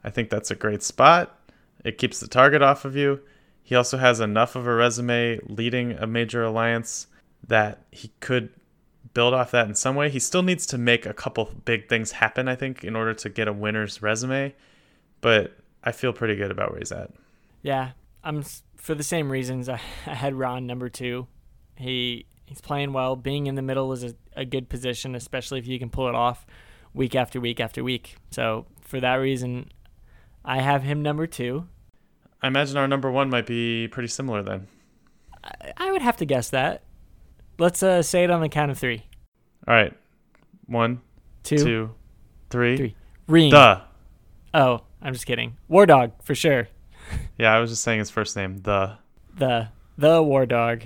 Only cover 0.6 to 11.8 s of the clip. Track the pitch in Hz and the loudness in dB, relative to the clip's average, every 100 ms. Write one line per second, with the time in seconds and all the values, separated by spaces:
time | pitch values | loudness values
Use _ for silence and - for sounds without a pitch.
0.6 | 110 104 - - 135 175 175 _ _ _ | -4 -4 -8 6 6 6 2 _ _ _
1.6 | _ _ 117 110 - - 110 123 139 143 | _ _ -10 -4 -6 -6 -2 6 6 8
2.6 | 139 139 139 135 143 139 - _ _ _ | 4 4 -2 0 0 0 -8 _ _ _
3.6 | _ 123 123 131 127 113 107 107 120 131 | _ 2 2 2 4 4 0 2 0 0
4.6 | 120 117 120 117 120 120 120 113 - 104 | -2 2 2 0 -2 0 0 -4 -8 -6
5.6 | 117 123 120 - 110 117 113 120 113 110 | -2 -2 -4 -6 -4 -2 -2 -2 -2 0
6.6 | 117 117 117 - - _ _ _ - 113 | 0 -2 -4 -12 -14 _ _ _ 0 2
7.6 | 107 - _ - 113 _ - 127 107 _ | 2 -4 _ -20 -20 _ -2 -2 -2 _
8.6 | _ _ _ _ - - 120 127 123 123 | _ _ _ _ -8 0 2 2 0 0
9.6 | 110 104 131 139 147 135 - 185 185 180 | 0 -2 -2 0 -2 -2 -2 0 0 -2
10.6 | - 127 120 120 - - - - 107 113 | -4 -2 2 2 0 -8 -6 -4 -6 -6
11.6 | - 117 | -4 -4